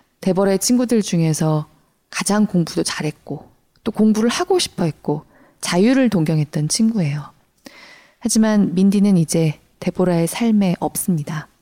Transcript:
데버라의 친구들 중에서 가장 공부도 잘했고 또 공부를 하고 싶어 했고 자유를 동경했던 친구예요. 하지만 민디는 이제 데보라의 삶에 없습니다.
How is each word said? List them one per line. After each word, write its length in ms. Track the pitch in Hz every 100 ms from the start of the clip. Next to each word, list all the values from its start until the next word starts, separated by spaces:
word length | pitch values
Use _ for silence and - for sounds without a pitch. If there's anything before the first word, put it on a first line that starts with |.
| _ _
데버라의 380 | 190 180 196 190
친구들 420 | - 247 247 233
중에서 680 | 190 170 160 151 156 151 151 _ _ _ _
가장 360 | - 190 208 208
공부도 380 | 180 160 -
잘했고 680 | 165 - 156 - - 147 - _ _ _
또 80 | -
공부를 380 | - 214 214 233
하고 280 | - 359 359
싶어 260 | - - 175
했고 400 | - - 151 - _ _ _
자유를 500 | - 175 220 269 254
동경했던 600 | 202 156 160 147 160 151
친구예요. 600 | - 226 226 151 147 139 _ _ _ - - - - _ _
하지만 540 | 233 220 220 214 190
민디는 440 | 175 196 202 202 185
이제 420 | 156 165 160 - _ -
데보라의 480 | - - 180 170 165
삶에 480 | - 233 214 190 170
없습니다. 680 | 156 - - 165 147 156 - _